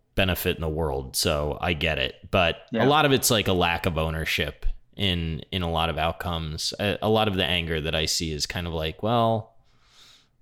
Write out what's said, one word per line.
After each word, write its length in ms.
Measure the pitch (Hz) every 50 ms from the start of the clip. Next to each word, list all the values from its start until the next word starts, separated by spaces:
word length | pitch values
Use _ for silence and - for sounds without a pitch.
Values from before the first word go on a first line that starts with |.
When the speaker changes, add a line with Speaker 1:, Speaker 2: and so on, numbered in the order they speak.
| _ _ _
Speaker 1:
benefit 400 | - 98 90 87 - - 90 85
in 60 | -
the 80 | 82 80
world, 480 | 78 78 82 76 65 69 67 65 - -
so 400 | - 92 78 73 73 76 69 -
I 140 | - 87 90
get 240 | 76 80 82 76 67
it, 160 | 65 65 - - - -
but 240 | - 98 87 82 80 - - -
Speaker 2:
Yeah. 140 | - 113 117
Speaker 1:
a 20 | 131
lot 160 | 143 156 151
of 60 | 143
it's, 180 | 135 123 - -
like, 200 | 123 107 95 -
a 40 | 95
lack 320 | 87 90 85 85 85 -
of 120 | 95 82 78
ownership 680 | 80 80 78 80 78 - - - 82 73 - - - - - - - _ -
in, 460 | - 101 98 90 85 82 82 80 76 - -
in 120 | - 95 87
a 60 | 85
lot 200 | 82 80 82 82
of 80 | 78 78
outcomes. 760 | 82 82 82 - - 95 87 82 82 78 76 80 - - - -
A, 180 | 98 104 90 -
a 80 | - 107
lot 180 | 110 110 107 107
of 80 | 95
the 100 | 92 92
anger 360 | 71 90 87 82 80 85 78
that 120 | 76 80 78
I 120 | 80 78
see 260 | 76 - - 87 80
is 140 | 78 73 -
kind 220 | - - 92 87 87
of 60 | 80
like, 300 | 82 78 80 78 - -
well, 500 | 107 120 120 117 113 113 110 107 - _ - _ _ _ _ _ _ _ - - - - - _ _ _ _